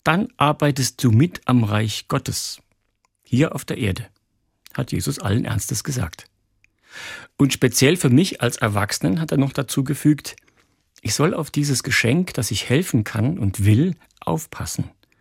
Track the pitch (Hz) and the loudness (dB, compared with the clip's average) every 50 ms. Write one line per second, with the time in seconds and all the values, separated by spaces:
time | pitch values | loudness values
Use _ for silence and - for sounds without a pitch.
0 | - 156 160 190 220 - _ - 143 147 147 147 151 147 135 139 127 - - - | -2 0 0 0 -2 -4 _ 0 2 2 2 2 0 0 2 0 -2 -4 -2 0
1 | - 123 107 113 156 175 - - - - 123 123 110 104 104 107 110 110 - - | 2 4 6 6 4 4 0 -6 -4 0 0 2 2 2 0 0 0 -2 -4 -8
2 | - - - 139 - - - - - - - - _ _ _ _ _ _ _ _ | -6 -4 -6 -4 -4 -4 -6 -6 -8 -10 -12 -14 _ _ _ _ _ _ _ _
3 | _ _ _ _ _ - - 123 160 - - 135 - - - 180 127 98 92 - | _ _ _ _ _ -2 2 2 2 2 0 -6 -8 -8 -6 -4 -2 -2 -2 -4
4 | 113 - _ _ _ _ _ _ _ _ _ _ _ - - - 127 - - 92 | -8 -14 _ _ _ _ _ _ _ _ _ _ _ -14 -8 -8 -6 -4 -4 -4
5 | - 139 143 - - 101 98 123 - - 107 104 - - 120 113 - - 135 123 | -4 -4 -6 -4 -2 -2 0 0 0 -2 -4 -4 -4 -4 -6 -6 -6 -6 -4 -4
6 | - 82 - - - _ _ _ _ _ _ _ _ _ _ _ _ _ - - | -4 -6 -8 -14 -20 _ _ _ _ _ _ _ _ _ _ _ _ _ -20 -18
7 | - - - - - - _ - 139 135 - - - 123 - - 131 135 180 185 | -16 -16 -16 -16 -18 -10 _ 2 2 2 2 2 0 0 2 4 4 4 4 4
8 | - 139 120 139 196 - - - 123 120 - - 123 110 104 101 101 - - - | 2 4 4 4 4 2 -2 -2 -4 -4 -2 -2 -2 0 0 0 -2 -2 -4 -4
9 | - 165 190 165 165 151 - 135 135 139 - - 127 - - 143 131 139 147 - | -2 -2 -2 -2 -2 -2 0 0 0 0 -2 -4 -6 -4 -2 -4 -2 -2 -4 0
10 | - 151 151 139 - - - - _ _ _ _ _ _ _ _ _ _ _ _ | 2 2 2 2 0 -14 -18 -18 _ _ _ _ _ _ _ _ _ _ _ _
11 | - 104 - - 143 175 226 - 156 - - 143 147 143 135 - - - - - | -6 -4 0 0 0 0 0 -2 -6 -4 -2 -2 0 0 0 -2 -2 -2 -2 0
12 | - 113 131 175 185 - - - 107 - 107 101 - - 120 156 190 - - 117 | 2 2 2 2 0 -2 -2 -4 -4 -2 -2 -4 0 2 2 2 2 2 0 0
13 | 104 - - 110 107 135 170 190 107 98 95 - 101 107 104 117 165 190 165 _ | 0 0 -2 -2 0 0 0 0 -2 -2 0 2 4 6 6 6 4 2 -2 _
14 | _ _ _ - - - - 165 - - - - - - - - - - _ _ | _ _ _ -10 -4 -2 -2 -2 -4 -8 -12 -10 -10 -8 -6 -6 -8 -8 _ _
15 | _ _ _ _ | _ _ _ _